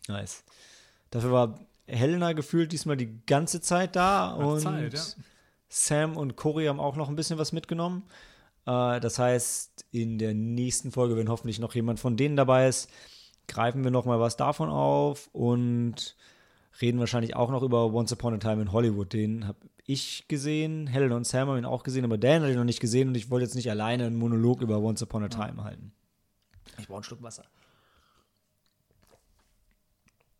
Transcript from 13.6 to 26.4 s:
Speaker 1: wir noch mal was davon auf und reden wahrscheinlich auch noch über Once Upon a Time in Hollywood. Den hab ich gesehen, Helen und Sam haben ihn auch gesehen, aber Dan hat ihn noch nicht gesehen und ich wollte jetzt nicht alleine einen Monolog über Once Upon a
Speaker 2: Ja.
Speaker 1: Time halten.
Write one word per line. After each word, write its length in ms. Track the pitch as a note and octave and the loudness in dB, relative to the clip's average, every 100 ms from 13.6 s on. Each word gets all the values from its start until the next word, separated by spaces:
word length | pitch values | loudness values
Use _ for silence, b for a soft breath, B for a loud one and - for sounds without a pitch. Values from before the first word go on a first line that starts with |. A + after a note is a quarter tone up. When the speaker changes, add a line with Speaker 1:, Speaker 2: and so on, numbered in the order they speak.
| A#2 C3+ | 0 0
Speaker 1:
wir 60 | B2+ | 0
noch 160 | B2 B2 | 2 2
mal 120 | A#2 | 2
was 180 | A#2 - | 2 2
davon 320 | C3+ D3 D#3 | -2 0 -2
auf 580 | C#3+ C#3 C#3+ D3 C#3 - | 0 2 4 2 -2 -8
und 840 | - A#2+ B2 A#2+ A#2+ A#2+ - - - b b b b b - | -2 2 2 2 0 0 -4 -10 -14 b b b b b -2
reden 180 | A#2+ B2 | 0 2
wahrscheinlich 340 | A#2 B2 A2+ B2 | 0 0 -2 0
auch 140 | B2 | 0
noch 120 | C3 | 0
über 280 | C3 A#2+ A#2 | 2 4 4
Once 180 | A2+ A2+ | 2 -2
Upon 220 | A#2+ A#2+ | -2 -2
a 20 | A2 | -2
Time 240 | A2 G#2+ | 0 0
in 120 | G#2 | 0
Hollywood. 400 | A2 A#2 G2+ F#2+ | 2 2 0 -2
Den 320 | A2 G#2+ A2+ G#2 | -2 -2 -2 -6
hab 80 | - - _ - | -8 -14 _ -6
ich 400 | C3+ - - - | -4 -4 -10 -6
gesehen, 580 | D3 C#3+ D3+ D#3 D#3 D3 | -4 -2 -2 -2 -4 -2
Helen 240 | C3 C3+ | 2 2
und 140 | A#2+ A#2+ | 2 0
Sam 220 | B2+ C#3 | 0 0
haben 80 | C3 | 0
ihn 80 | |
auch 200 | B2 B2 | -2 -4
gesehen, 200 | C#3 C3 | -2 -2
aber 140 | B2 G#2+ | 0 2
Dan 240 | B2 D#3+ | 4 4
hat 80 | C#3+ | 4
ihn 60 | B2 | 2
noch 80 | |
nicht 160 | A#2+ A2+ | 2 0
gesehen 280 | A#2 B2 C3+ | 2 2 2
und 60 | B2 | 0
ich 140 | A#2 | -2
wollte 140 | B2+ A#2+ | -2 -2
jetzt 80 | |
nicht 160 | B2+ A#2 | -4 -4
alleine 340 | G#2 A2 B2 A#2 | -2 -2 0 0
einen 100 | A#2 | 0
Monolog 440 | A#2 A2+ A#2+ B2 | 2 4 4 4
über 180 | A#2 G#2+ | 2 2
Once 200 | G#2+ G#2+ | 0 -2
Upon 200 | A2 A2 | -4 -4
a 60 | G#2 | -4
Speaker 2:
Ja. 180 | A2+ A2 | -4 -6
Speaker 1:
Time 180 | A2 | -8
halten. 280 | G#2 - G2 - _ _ _ _ | -10 -12 -18 -20 _ _ _ _